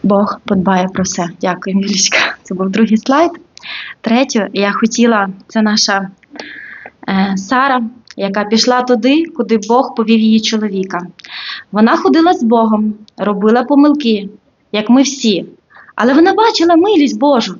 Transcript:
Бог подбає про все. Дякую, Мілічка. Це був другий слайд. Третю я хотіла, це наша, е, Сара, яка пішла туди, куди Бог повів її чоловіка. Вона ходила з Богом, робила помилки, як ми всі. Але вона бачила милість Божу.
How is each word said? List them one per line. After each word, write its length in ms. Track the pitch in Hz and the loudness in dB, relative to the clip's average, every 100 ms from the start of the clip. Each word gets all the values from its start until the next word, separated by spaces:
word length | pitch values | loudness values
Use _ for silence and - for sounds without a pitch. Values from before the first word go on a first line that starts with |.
Бог 360 | 196 202 208 - | 2 2 0 -4
подбає 420 | - 196 180 185 185 | -4 -2 0 0 -2
про 100 | 190 | -4
все. 260 | 185 - 170 - | -4 -4 -8 -4
Дякую, 340 | 190 175 196 | -6 -4 -4
Мілічка. 420 | 190 196 190 - - - - | -2 -2 -2 0 -2 -4 -8
Це 120 | - | -10
був 140 | 185 190 | -6 -2
другий 280 | 196 220 220 | 0 2 2
слайд. 340 | - 277 339 - _ _ - - - - | 2 2 0 -2 _ _ -16 -14 -16 -10
Третю 400 | - 226 269 226 196 | -2 0 0 -2 -2
я 180 | 190 202 | -2 -2
хотіла, 580 | 202 226 - 240 214 196 190 - | 0 -2 2 2 2 -2 -6 -6
це 140 | 226 | -2
наша, 480 | 214 208 - 196 196 - _ - - - - - - _ - | 0 0 0 -2 -4 -14 _ -20 -18 -18 -20 -20 -20 _ -4
е, 240 | 190 196 190 | -2 0 -4
Сара, 460 | - 254 269 254 226 - _ - | -2 0 2 0 -4 -10 _ -6
яка 260 | 196 196 | -4 -4
пішла 380 | 208 226 233 247 | -2 0 2 0
туди, 440 | 247 247 254 302 | 0 0 2 2
куди 340 | 330 - 226 220 214 | 0 -6 -2 -2 2
Бог 280 | 240 262 | 0 0
повів 240 | - 220 226 | -4 0 2
її 200 | 220 220 | 4 2
чоловіка. 680 | 220 220 214 190 190 175 180 - - - - - - | 0 -4 -4 -4 -6 -8 -10 -20 -20 -16 -14 -16 -6
Вона 260 | 202 226 330 | 2 2 2
ходила 360 | 381 311 330 | 2 4 2
з 100 | 370 | 2
Богом, 500 | 226 233 226 214 214 208 - - | 2 2 2 0 -2 -6 -16 -6
робила 460 | 196 196 214 240 | -4 0 2 2
помилки, 640 | 247 285 294 294 233 214 - - _ _ _ | 4 4 4 2 0 -2 -4 -16 _ _ _
як 180 | 208 214 | -4 2
ми 120 | 254 | 4
всі. 440 | 262 - 226 180 - - _ - - | 2 0 -2 -2 -4 -18 _ -20 -16
Але 180 | - 233 | -2 2
вона 200 | 294 349 | 4 4
бачила 420 | 381 440 453 339 | 4 0 2 2
милість 440 | 330 392 381 277 214 | 4 4 2 2 0
Божу. 360 | 285 262 - | 2 2 -2